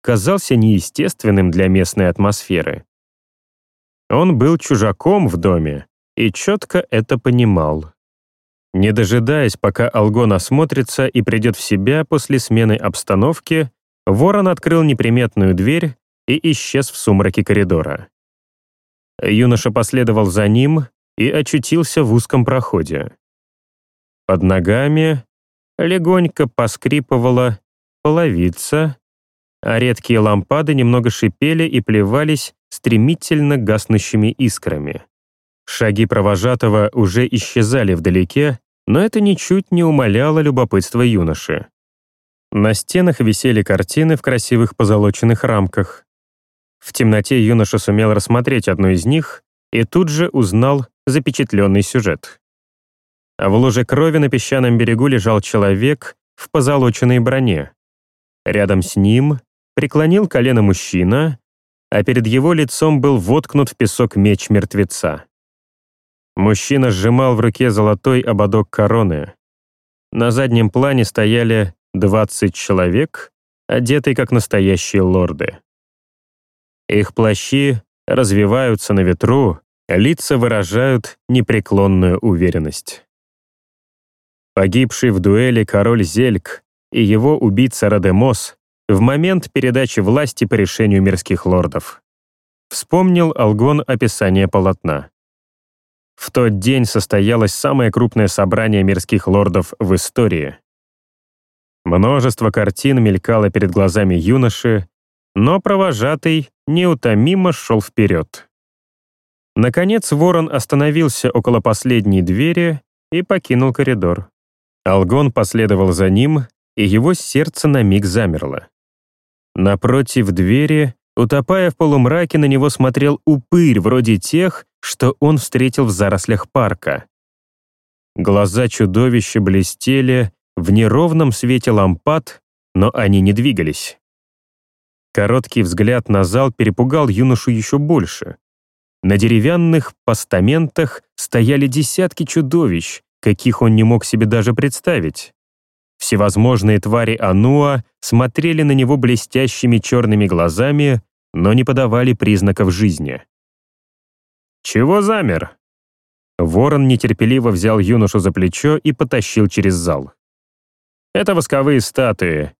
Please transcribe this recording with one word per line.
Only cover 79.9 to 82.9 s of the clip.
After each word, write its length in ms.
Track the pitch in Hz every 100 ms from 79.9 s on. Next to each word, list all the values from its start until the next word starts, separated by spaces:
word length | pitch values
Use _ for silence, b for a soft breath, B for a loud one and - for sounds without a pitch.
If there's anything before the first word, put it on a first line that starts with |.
| 92 120 165 - 135
выражают 800 | 117 110 87 110 135 123 - - -
непреклонную 880 | 127 113 110 - 98 98 95 90 92
уверенность. 840 | 117 87 90 87 76 - -